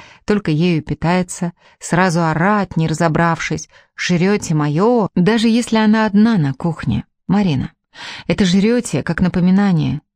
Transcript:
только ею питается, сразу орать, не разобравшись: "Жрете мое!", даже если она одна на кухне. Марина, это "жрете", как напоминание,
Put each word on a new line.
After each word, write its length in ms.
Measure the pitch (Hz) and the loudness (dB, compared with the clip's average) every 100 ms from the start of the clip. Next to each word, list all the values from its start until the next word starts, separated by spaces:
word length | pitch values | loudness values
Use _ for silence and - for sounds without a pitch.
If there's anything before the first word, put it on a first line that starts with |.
| - - - | -12 -18 -2
только 240 | 208 170 | -2 0
ею 320 | 151 180 156 | 0 0 0
питается, 720 | - 151 160 180 180 - 175 - _ _ | -4 -4 -2 -2 -2 -6 -8 -8 _ _
сразу 440 | - 180 185 170 | -4 0 2 2
орать, 540 | 160 156 190 208 185 165 | 0 0 0 0 -2 -2
не 100 | 160 | -2
разобравшись: 840 | 156 170 160 170 165 - 156 - - _ - | 0 0 2 0 0 -4 -8 -8 -20 _ -10
"Жрете 600 | - 175 185 208 - 156 | -2 0 2 0 0 -2
мое!", 540 | 147 147 214 247 185 | 0 0 2 2 0
даже 340 | 185 175 226 226 | 0 2 2 2
если 300 | 233 233 220 | 0 0 0
она 300 | 214 220 220 | 2 2 2
одна 300 | 196 233 214 | 4 4 2
на 160 | 139 - | -2 -2
кухне. 500 | 175 156 147 147 - _ - | -6 -4 -4 -4 -6 _ -2
Марина, 460 | 196 190 135 - _ _ - - - - | 0 0 -2 -4 _ _ -20 -18 -16 -6
это 180 | 170 | 0
"жрете", 600 | 190 190 214 240 240 151 | 2 2 2 0 -2 -6
как 180 | - 165 | -4 -2
напоминание, 800 | 180 185 180 190 202 160 139 135 _ | 0 2 2 2 2 0 0 -4 _